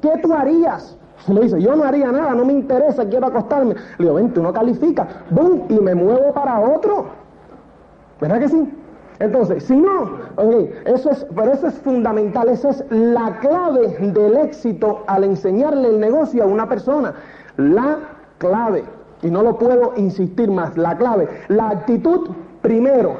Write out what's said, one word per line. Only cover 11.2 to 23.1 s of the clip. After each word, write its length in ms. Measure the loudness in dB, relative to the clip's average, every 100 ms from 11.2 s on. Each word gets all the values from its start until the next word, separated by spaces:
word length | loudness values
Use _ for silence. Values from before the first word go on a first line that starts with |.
| -6
pero 180 | -2 0
eso 140 | 0 -2
es 60 |
fundamental, 760 | -4 -2 -2 0 0 -2 0 0
esa 220 | 0 0
es 140 | -2 -2
la 480 | 0 2 2 -2 -2
clave 560 | 0 0 0 0 0 0
del 380 | -2 2 4 2
éxito 680 | 0 -2 -4 -2 -2 -2 -2
al 180 | 0
enseñarle 640 | 0 0 0 0 0 2 2
el 120 | 2
negocio 440 | 2 0 0 0
a 20 | 2
una 220 | 0 -2
persona. 460 | -4 -2 -2 -2 -8 -18 -20 -12 -2
La 420 | 2 2 2 -4 -8 -20 -20 -4
clave, 460 | -2 0 0 -2 -6 -18 -20 -8
y 80 | -2
no 120 | 2
lo 160 | 0 2
puedo 360 | 2 2 2 0
insistir 540 | -4 -2 -4 -2 0
más, 260 | 0 -4 -2
la 200 | -2 0
clave, 320 | 0 0 -2 -6 -2
la 220 | 0 0
actitud 600 | -2 -2 0 2 0 -2 -12 -16 -6
primero, 560 | 0 2 2 2 0